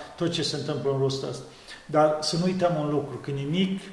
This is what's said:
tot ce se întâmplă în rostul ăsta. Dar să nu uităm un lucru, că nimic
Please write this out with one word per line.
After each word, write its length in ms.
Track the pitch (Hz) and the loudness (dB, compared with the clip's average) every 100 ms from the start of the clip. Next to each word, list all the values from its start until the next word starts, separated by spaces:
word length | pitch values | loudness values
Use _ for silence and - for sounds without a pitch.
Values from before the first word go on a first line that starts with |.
| - - | -10 -4
tot 140 | 170 | -2
ce 120 | 165 | 0
se 140 | 139 147 | -2 -2
întâmplă 340 | 139 139 139 | -2 -2 0
în 60 | 135 | 2
rostul 300 | 135 135 143 | 2 0 -4
ăsta. 160 | 131 - - - - - | -8 -12 -18 -18 -18 0
Dar 300 | 151 151 151 | 4 6 4
să 160 | - 170 | 0 0
nu 80 | |
uităm 320 | 185 185 175 156 | 2 2 2 2
un 100 | 147 | 0
lucru, 260 | 147 139 123 | 0 -2 -6
că 140 | - | -6
nimic 500 | 139 139 175 190 196 - | -4 0 2 2 0 -8